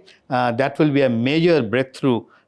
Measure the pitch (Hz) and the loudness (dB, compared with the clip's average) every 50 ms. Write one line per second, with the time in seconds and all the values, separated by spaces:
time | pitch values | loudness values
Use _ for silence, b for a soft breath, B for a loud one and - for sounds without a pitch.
0 | b b b b b - 135 123 123 123 117 120 131 143 143 - 156 151 135 139 | b b b b b -4 -2 -2 -2 -2 -2 -2 -2 -2 0 0 0 2 2 2
1 | 135 123 117 113 117 131 147 165 165 175 165 147 117 101 113 127 135 - - - | 2 2 0 0 0 0 0 2 2 2 2 2 0 0 -2 -2 -4 -4 -6 -4
2 | - 135 120 107 - b b b b | -2 -2 -2 -2 -4 b b b b